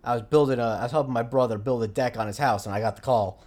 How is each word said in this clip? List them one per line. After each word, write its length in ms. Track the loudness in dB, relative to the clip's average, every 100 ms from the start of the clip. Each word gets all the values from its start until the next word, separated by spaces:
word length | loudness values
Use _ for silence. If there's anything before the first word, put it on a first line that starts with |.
I 100 | -2
was 80 | -4
building 360 | 2 4 4 2
a, 180 | 0 -2
I 40 |
was 80 | -2
helping 200 | -2 0
my 100 | -2
brother 340 | 0 0 0 0
build 240 | -2 -2
a 60 | -2
deck 280 | 0 -2 -2
on 100 | -6
his 100 | 0
house, 280 | 0 0 -2
and 80 |
I 60 | -2
got 140 | -2 -2
the 60 |
call." 400 | 0 2 0 -6